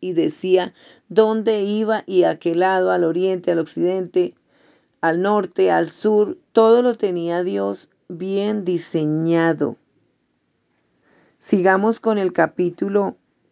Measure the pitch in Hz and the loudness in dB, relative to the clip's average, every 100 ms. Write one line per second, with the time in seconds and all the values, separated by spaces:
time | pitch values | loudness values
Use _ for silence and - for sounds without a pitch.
0 | 185 165 156 - 185 185 180 - - - | -4 -2 -2 -4 0 0 0 -10 -20 -20
1 | _ 190 220 220 214 214 202 214 214 214 | _ 2 2 2 0 -2 -2 -2 -2 -4
2 | - 185 165 165 170 170 185 190 185 180 | 0 2 2 0 -2 0 2 2 2 2
3 | 165 165 190 185 180 170 156 165 175 190 | 0 0 -2 -2 -2 -2 -2 -2 -2 -2
4 | 180 185 175 - _ _ _ _ _ _ | -2 -2 -2 -6 _ _ _ _ _ _
5 | 165 170 196 208 190 - 185 170 165 - | -2 0 0 0 -2 0 2 2 0 -2
6 | 214 214 208 - _ - 220 240 247 226 | 0 2 2 -4 _ 4 6 4 2 -2
7 | 202 175 170 170 180 196 196 190 - _ | -4 -4 -4 -2 -2 -2 -4 -6 -14 _
8 | - 170 190 196 208 214 180 175 - 160 | -18 -10 -6 -2 -2 -2 -2 -4 -4 -4
9 | 151 156 165 170 165 151 143 - _ _ | -2 0 0 2 2 0 -4 -6 _ _
10 | _ _ _ _ _ _ _ _ _ _ | _ _ _ _ _ _ _ _ _ _
11 | _ _ _ _ - 202 185 190 214 226 | _ _ _ _ -2 2 2 2 0 -2
12 | 226 214 185 175 160 - 180 175 196 202 | -2 -2 -2 0 -2 0 -4 -4 -2 0
13 | 196 - _ _ _ | -2 -6 _ _ _